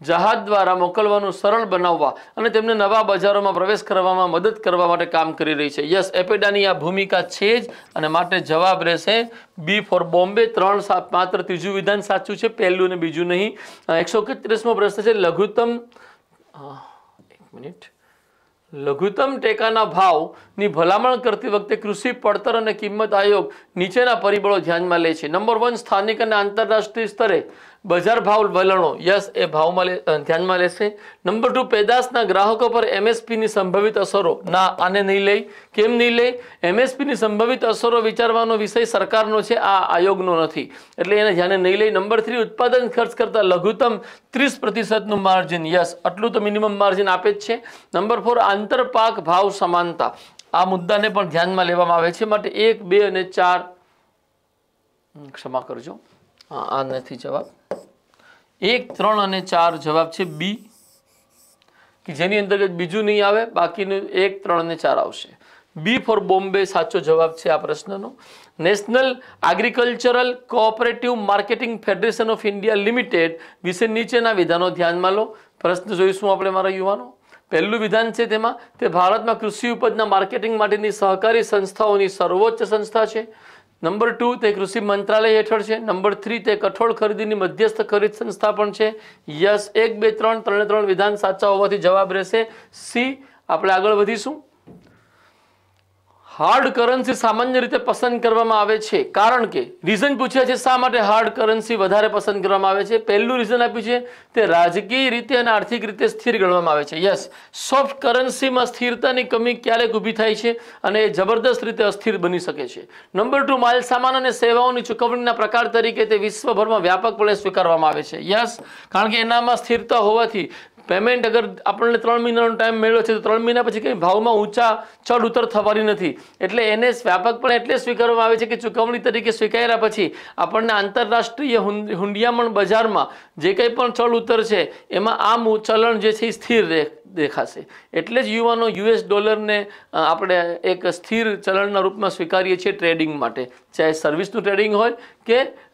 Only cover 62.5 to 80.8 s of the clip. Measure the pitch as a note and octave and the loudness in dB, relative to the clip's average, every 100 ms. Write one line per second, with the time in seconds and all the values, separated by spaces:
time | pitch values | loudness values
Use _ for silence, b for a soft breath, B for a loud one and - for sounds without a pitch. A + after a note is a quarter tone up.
62.5 | G3+ G3 F3 F3+ G#3 G#3 G#3 G3+ G#3+ A3+ | 0 0 -2 -4 -2 0 2 2 2 0
63.5 | - E3+ E3+ F#3+ G3 - - G3 G3 G3 | 0 -2 -2 -4 -4 -4 0 0 -2 -2
64.5 | E3+ E3 E3 D3 C3 - - - _ b | -2 -2 -2 0 0 -2 -6 -18 _ b
65.5 | b b D#3+ D#3+ B3 - G#3+ F3+ F#3+ F#3+ | b b -6 -2 -2 0 0 2 0 0
66.5 | G3 F#3+ F3+ E3 F#3+ D#3 D#3+ E3 E3 F3+ | -2 0 -2 -2 -2 2 2 2 0 -2
67.5 | D3+ D3+ D3+ - G3 A3 - B B B | 0 -2 -8 -10 -12 -12 -18 B B B
68.5 | - E3 G3+ G3+ B3 C4 B3+ B B D#3+ | -2 0 0 0 0 0 -2 B B 0
69.5 | F3+ A#3 A3+ A#3+ A#3 B3 B3 B3 B3 - | 2 0 0 -2 0 0 2 0 -4 -4
70.5 | A#3 A3 A3 A#3+ A#3 B3 A#3+ G3+ G3+ G3+ | 0 0 2 -2 -2 -4 -2 0 0 0
71.5 | A3 A#3+ A3 - F#3 A3 G#3+ A3+ G#3+ G#3+ | -4 -4 -4 -4 0 0 0 -2 -2 -2
72.5 | G3+ G#3 G#3 G3+ A#3+ A#3+ E3+ E3 D#3+ B | -2 0 0 0 0 0 0 0 -2 B
73.5 | B F3 F3+ A3+ A3 A3+ A#3+ A3+ G#3 D#3+ | B -8 -2 -2 -2 -2 0 0 2 2
74.5 | E3+ F3+ E3+ E3+ F3 F3+ G3 A3 B B | 0 0 0 -2 0 0 0 -2 B B
75.5 | _ F3 F3+ G#3 F3+ F#3+ F#3+ G3+ F#3+ F#3+ | _ -2 -2 -4 0 2 2 0 0 0
76.5 | F#3+ F#3+ F#3+ F#3+ G#3+ B3 - b b - | 0 -2 -2 -2 -4 -8 -20 b b -4
77.5 | E3 G3 A3 G#3+ A3 A3+ A3 A#3 G#3+ A3+ | -2 0 -2 0 0 0 -2 -2 -2 -2
78.5 | - B - - E3+ F#3 A3 A3 A3+ A3 | -4 B -6 -2 2 2 2 0 -2 -4
79.5 | G#3 A#3+ A#3 A#3 G#3+ G#3+ G3 F#3+ B3 A3 | -4 -4 -2 -2 0 0 0 0 -4 -4
80.5 | A3 G#3+ G#3 | 0 0 0